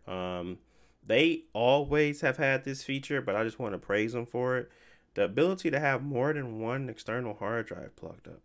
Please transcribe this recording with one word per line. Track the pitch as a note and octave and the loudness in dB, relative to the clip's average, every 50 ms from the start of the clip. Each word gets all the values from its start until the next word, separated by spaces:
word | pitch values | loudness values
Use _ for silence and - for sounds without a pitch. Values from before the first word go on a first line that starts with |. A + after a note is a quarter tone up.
| - - | -12 -8
Um, | F#2 F#2 F2+ F2+ F2+ F2+ F2 F2+ F2+ - _ _ _ _ - _ _ _ - | -6 -4 -4 -4 -4 -4 -6 -6 -8 -10 _ _ _ _ -20 _ _ _ -2
they | - A2 B2+ D#3 E3+ E3 - - - - | 2 4 6 6 6 4 0 -4 -6 -2
always | G#2+ A#2 B2 C3+ D3 C#3+ B2+ C#3+ D3+ D3+ D3 C#3+ - | 2 4 6 6 4 4 2 2 4 4 2 2 0
have | - C#3 B2+ - | 0 0 0 2
had | D3+ C3+ C3+ C3 C3+ | 2 2 2 0 -2
this | C#3 C3+ C3+ - | -4 -8 -6 -6
feature, | - C3+ C#3 C#3 - D3 C3+ | -4 -4 -4 -4 -2 -4 -2
but | - - G2 | 0 0 0
I | G#2+ A2+ | 0 0
just | A2+ A2 - | -2 -2 -4
wanna | B2+ G#2+ G2 F2 | -6 -4 -6 -4
praise | - - G2+ G#2 G#2+ A2+ A#2+ | -2 0 2 2 2 0 -2
them | A#2+ A#2+ - | -4 -6 -4
for | - B2 B2 B2+ B2+ B2 | -2 -2 0 0 0 -2
it. | A#2+ - - - - - - _ _ _ - | -4 -6 -12 -20 -20 -20 -20 _ _ _ -2
The | G2+ G2+ | 0 0
ability | F2+ G2+ C3 D#3+ F#3 F#3+ F#3 - E3 | 2 2 2 2 2 2 0 0 0
to | - C#3 | 0 2
have | D3+ C#3 C3+ B2 C3+ | 2 2 2 0 0
more | C#3+ C#3 A#2+ C3 D3 D#3 | -2 -2 0 0 0 0
than | D3 C3 A#2+ A2 A2 | -2 -4 -6 -6 -4
one | A2 A2+ B2 C3+ C3+ A#2+ | -4 -2 -2 -2 -4 -6
external | A2 - - - A2 B2 B2 A#2 G2+ | -8 -8 -6 -6 -4 -4 -4 -4 -6
hard | - G2+ G#2 A2+ - F2 - | -6 -4 -2 -2 -2 -4 -6
drive | F2 E2 C#2+ - - | -8 -10 -12 -12 -14
plugged | - - E2 - - - - | -14 -14 -14 -14 -16 -18 -20
up. | D#2+ - _ | -20 -20 _